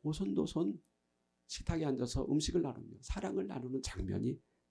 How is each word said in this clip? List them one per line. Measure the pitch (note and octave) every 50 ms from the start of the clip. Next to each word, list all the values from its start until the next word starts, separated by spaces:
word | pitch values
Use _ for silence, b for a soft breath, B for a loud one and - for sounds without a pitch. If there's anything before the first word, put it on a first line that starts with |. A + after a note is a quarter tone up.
| -
오손도손 | D3+ D#3 - F#3+ G3+ G3 F#3 D3+ D#3 - D#3 F3 G3+ G#3 - - _ _ _ _ _ _ _ _ _ _ _ _
식탁에 | - - - - - E3+ D#3+ D#3
앉아서 | C#3+ C3+ B2+ B2 A#2+ - C3 C#3 -
음식을 | C#3 D#3 D#3 E3 F3+ F3 E3
나누며 | C#3 A#2 A2+ A2 A2 A2+ - -
사랑을 | - - - G3 F#3+ G3 F#3+ F#3+
나누는 | G3 F#3+ B2 B2 B2+ C3 C3+ -
장면이 | - - F#2+ F#2 F#2 G2 G2+ A2 B2+ - - - _ _ _ _ _